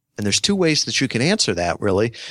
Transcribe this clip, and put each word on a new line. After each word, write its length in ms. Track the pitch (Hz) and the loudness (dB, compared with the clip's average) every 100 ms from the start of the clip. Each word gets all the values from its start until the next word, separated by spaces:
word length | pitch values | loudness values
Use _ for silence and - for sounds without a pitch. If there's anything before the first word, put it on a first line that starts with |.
| _ - | _ -6
And 80 | 104 | -2
there's 160 | - | 0
two 140 | - 202 | 0 2
ways 300 | 170 151 - | 2 2 -2
that 140 | - | -2
you 80 | 131 | -2
can 140 | 113 | 0
answer 320 | 143 214 - | 0 0 0
that, 260 | 87 87 80 | 0 0 0
really. 320 | 104 95 113 117 - | 0 2 0 -2 -16